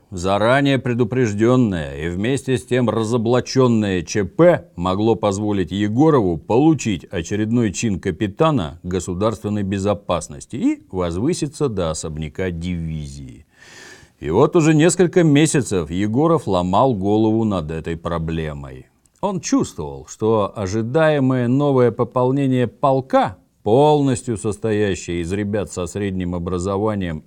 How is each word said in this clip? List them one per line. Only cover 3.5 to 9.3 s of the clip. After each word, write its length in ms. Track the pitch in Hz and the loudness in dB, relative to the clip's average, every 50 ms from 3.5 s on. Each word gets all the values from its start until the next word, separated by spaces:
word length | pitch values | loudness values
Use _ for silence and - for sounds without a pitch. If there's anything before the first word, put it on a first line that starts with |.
| - 131 131 123 117 110 107 98 92 90 | 2 2 4 4 4 2 2 2 0 -2
Ч 240 | 82 - - 107 98 | -2 -2 -4 -4 -4
П 460 | 85 - - 165 175 160 - - - - | -2 2 4 4 6 4 2 -2 -8 -10
могло 400 | 85 87 92 92 101 110 113 110 | -4 -2 -2 0 2 2 2 2
позволить 560 | - 107 104 98 101 107 104 104 98 90 78 | 2 2 -2 -2 0 -2 -2 -2 -2 -2 -2
Егорову 680 | 92 101 104 104 107 123 151 160 147 131 101 90 85 78 | -2 -2 -2 0 2 2 4 4 4 4 2 2 -2 -2
получить 680 | - - 107 127 151 160 160 - - 117 95 73 - | -2 0 2 4 4 4 4 2 0 -2 -4 -4 -6
очередной 640 | - - 90 80 - 104 101 107 107 117 123 117 104 | -8 -6 -6 -6 -4 -2 -2 -2 0 0 0 0 0
чин 280 | 90 - 120 113 95 82 | -2 -2 -2 -2 -2 -2
капитана 800 | - 98 82 - 110 101 92 - 160 160 147 113 82 71 80 - - | -4 -4 -4 -2 -4 -4 0 0 2 2 2 0 -2 -4 -8 -10 -8
государственной 800 | 90 92 90 - 98 90 90 107 113 | -4 -4 -4 -4 -4 -4 -2 -2 -2